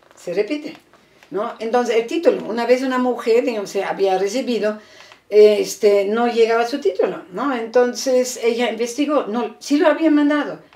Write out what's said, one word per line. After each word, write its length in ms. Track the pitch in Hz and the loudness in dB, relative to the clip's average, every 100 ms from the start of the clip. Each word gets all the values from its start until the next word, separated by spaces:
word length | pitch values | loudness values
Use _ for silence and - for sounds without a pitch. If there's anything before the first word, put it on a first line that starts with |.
| _ - | _ -16
se 180 | - | -6
repite, 420 | 175 214 294 302 - _ _ _ _ _ | -4 -4 -6 -8 -16 _ _ _ _ _
¿no? 220 | 185 220 - | -8 -8 -8
Entonces, 360 | 220 247 233 226 | -4 -2 0 -2
el 100 | 226 | -2
título, 360 | 330 320 190 - | -2 0 0 -2
una 180 | 233 233 | -4 0
vez 160 | 254 | 0
una 160 | 262 254 | 0 -2
mujer, 460 | 247 240 233 233 | -2 -2 0 2
digamos, 260 | 277 220 190 | 2 -4 -6
se 140 | 196 | -6
había 340 | 185 170 196 185 | -4 -2 0 0
recibido, 600 | 196 247 247 220 208 214 - - - - _ | -2 -4 -4 -2 -4 -6 -12 -20 -20 -20 _
este, 760 | 208 214 208 190 - 208 202 196 | 6 8 6 0 0 2 4 2
no 220 | 220 240 | 0 0
llegaba 380 | 226 226 226 233 | 2 2 2 -2
su 140 | 285 | -2
título, 440 | - - 208 170 - | -2 0 -2 -4 -10
¿no? 220 | 180 277 247 | -6 -4 -4
Entonces, 840 | 226 247 247 240 269 254 247 - | 0 2 2 0 0 0 0 -2
ella 260 | 233 233 240 | -2 0 -2
investigó, 540 | 220 240 285 294 285 202 | -2 -4 -2 -2 0 -2
no, 280 | 226 220 - | -4 -6 -8
sí 180 | - 294 | -2 2
lo 100 | 339 | 2
había 220 | 294 320 | 2 2
mandado. 500 | 294 294 294 220 165 - | 2 2 0 -4 -10 -16